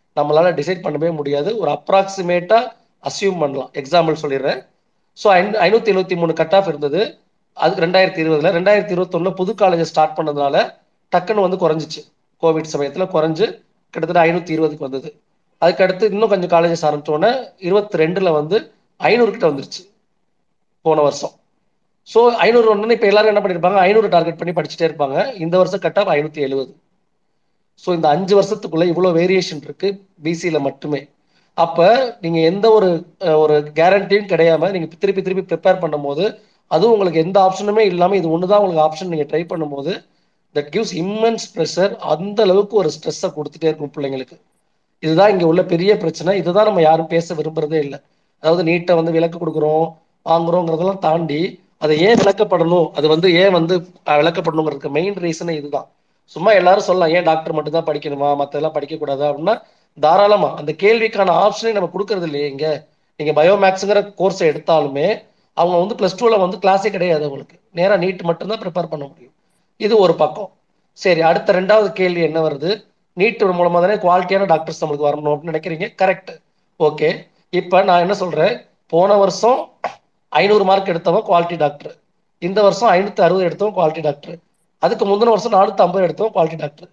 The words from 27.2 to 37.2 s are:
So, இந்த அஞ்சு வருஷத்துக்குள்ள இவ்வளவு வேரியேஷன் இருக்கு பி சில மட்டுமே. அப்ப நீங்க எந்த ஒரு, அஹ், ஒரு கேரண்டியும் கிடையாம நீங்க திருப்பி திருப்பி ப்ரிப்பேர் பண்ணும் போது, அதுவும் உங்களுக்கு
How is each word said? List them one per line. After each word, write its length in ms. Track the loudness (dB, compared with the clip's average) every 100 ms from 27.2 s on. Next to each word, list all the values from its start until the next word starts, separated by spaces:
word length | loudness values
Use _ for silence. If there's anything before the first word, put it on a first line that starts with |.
| _ _ _ _ _
So, 200 | _ -6
இந்த 140 | -2 0
அஞ்சு 320 | 0 2 2
வருஷத்துக்குள்ள 440 | 2 -2 -4 -2
இவ்வளவு 360 | 0 2 0 2
வேரியேஷன் 420 | 2 0 -2 -8
இருக்கு 440 | -14 -8 -6 -6 _ _
பி 120 | -6
சில 240 | -4 -2 -2
மட்டுமே. 500 | -4 -6 -8 -8 -8 _ _ _ _
அப்ப 640 | -2 0 4 4 4 0 -6
நீங்க 200 | -4 0
எந்த 300 | 2 2 4
ஒரு, 360 | 4 4 0 -6 -6
அஹ், 160 | 0 2
ஒரு 340 | 4 2 0
கேரண்டியும் 520 | 0 2 2 2 -2 0
கிடையாம 440 | 2 2 2 0
நீங்க 180 | -4 -8 -6
திருப்பி 240 | -4 -2
திருப்பி 320 | -4 -6 -4
ப்ரிப்பேர் 240 | -2 0 0
பண்ணும் 240 | -2 -4
போது, 380 | -6 -4 -4 -6 _ _ -4
அதுவும் 260 | 0 2
உங்களுக்கு 280 | 2 2 0